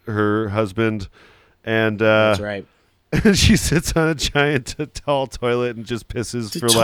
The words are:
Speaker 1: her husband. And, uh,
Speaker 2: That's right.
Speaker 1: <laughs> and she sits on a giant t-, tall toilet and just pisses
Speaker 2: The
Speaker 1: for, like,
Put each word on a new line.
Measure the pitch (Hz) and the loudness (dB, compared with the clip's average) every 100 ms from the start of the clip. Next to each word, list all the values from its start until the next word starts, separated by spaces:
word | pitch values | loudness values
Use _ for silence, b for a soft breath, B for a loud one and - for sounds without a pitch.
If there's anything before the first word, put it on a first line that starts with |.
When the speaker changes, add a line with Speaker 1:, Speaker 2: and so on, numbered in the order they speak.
| - | -8
Speaker 1:
her | 107 104 104 110 | -2 0 0 -2
husband. | 101 107 90 113 110 92 b b b b b | -2 -2 0 -2 -2 -10 b b b b b
And, | - 110 110 104 | -4 0 0 2
uh, | 110 110 107 | 4 4 4
Speaker 2:
That's | 101 | 2
right. | 104 101 90 _ _ _ - | -2 -10 -12 _ _ _ -6
Speaker 1:
<laughs> | - | 2
and | 220 202 | 4 6
she | - 220 | 6 4
sits | - 151 - | 2 -2 0
on | - 160 | 0 0
a | |
giant | 151 - 147 143 147 123 - | 0 -2 0 2 0 -2 -8
t-, | 147 | -8
tall | - - 139 135 | -8 -4 -2 -2
toilet | - 123 120 123 113 | -4 -2 0 -2 -6
and | 107 | -8
just | 117 - | -8 -8
pisses | 123 110 123 110 | -8 -6 -6 -6
Speaker 2:
The | - | -4
Speaker 1:
for, | 120 | 0
like, | 113 | 4